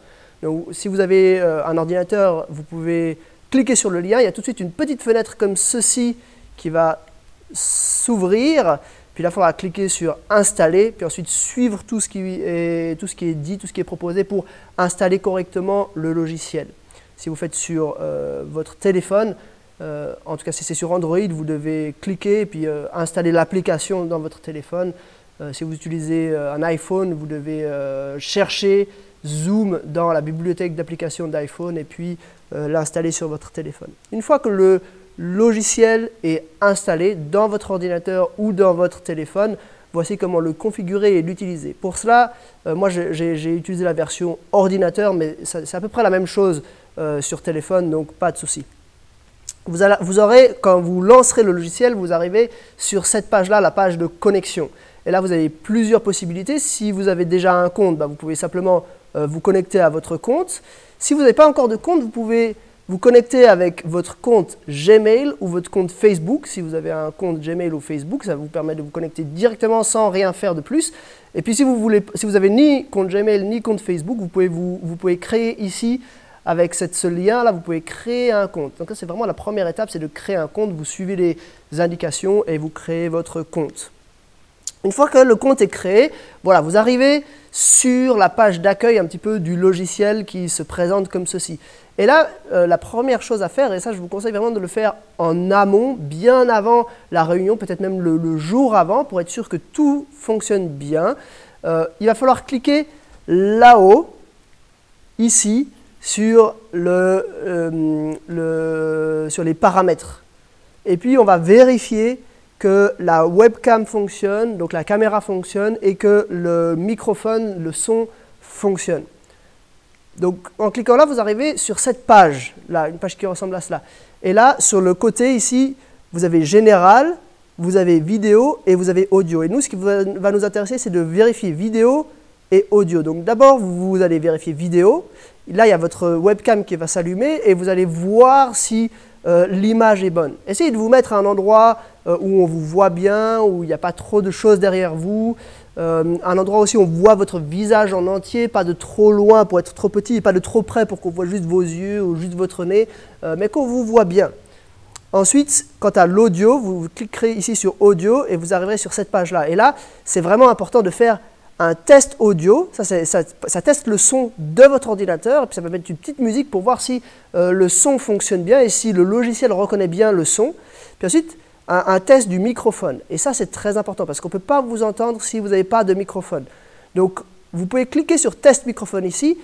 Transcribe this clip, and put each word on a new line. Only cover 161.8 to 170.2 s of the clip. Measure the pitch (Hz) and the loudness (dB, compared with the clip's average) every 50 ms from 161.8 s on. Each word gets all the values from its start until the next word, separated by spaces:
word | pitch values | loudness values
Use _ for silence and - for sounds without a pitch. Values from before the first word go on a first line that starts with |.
| - - 285 277 262 - - - | 6 8 8 8 8 4 0 0
audio. | 226 208 196 156 156 190 220 311 370 370 - | 2 2 2 4 4 4 4 4 2 -2 -6
Ça, | - 202 | -8 -4
c'est, | - 190 170 165 | -2 -2 -2 -2
ça, | - - 180 160 - - _ - | 0 -2 -2 -2 -4 -8 _ -8
ça | - - 180 | -6 -6 0
teste | - 294 285 285 - | 2 2 2 2 0
le | 226 208 | -2 0
son | 180 - - 262 262 254 226 - | 0 2 2 2 0 -2 -4 -6
de | - 156 151 160 214 269 | -8 -10 0 6 8 8
votre | 277 277 254 262 226 | 8 8 4 0 -2
ordinateur | 214 190 202 185 170 156 - 233 269 294 254 | -4 -2 -2 -2 -4 -2 0 0 2 2 0
et | |
puis | 311 - | -2 -4
ça | - | -8
va | 170 170 | -8 -6
mettre | 175 180 170 - | -8 -8 -8 -10
une | 170 | -12
petite | - - 311 285 277 | -10 -10 -10 -6 -2
musique | 247 226 214 277 285 285 | -2 0 0 -2 -2 -2
pour | - 185 | -4 -2
voir | 185 240 247 - | 0 0 0 0
si, | - - 254 247 - - - - _ _ - | -2 -6 -6 -6 -8 -12 -20 -20 _ _ -2
euh, | 180 175 180 | 0 2 2
le | 185 190 185 180 | 4 4 2 2
son | - - - 285 277 | 4 4 4 2 2
fonctionne | 247 - - 208 196 - - 208 180 170 | 2 0 -2 -4 -2 -2 -2 -2 -2 2
bien | 180 247 277 | 2 4 4
et | 247 | 4
si | 214 - - - 226 | 4 2 -2 -2 0
le | 196 180 175 | 2 2 2
logiciel | 185 208 240 240 233 226 - 269 226 196 | 2 2 0 -2 -2 -2 0 0 0 0
reconnaît | 180 202 196 220 202 190 | 0 -2 -2 0 -2 -2
bien | 175 165 185 220 214 | 0 0 2 2 2
le | 202 175 | 2 2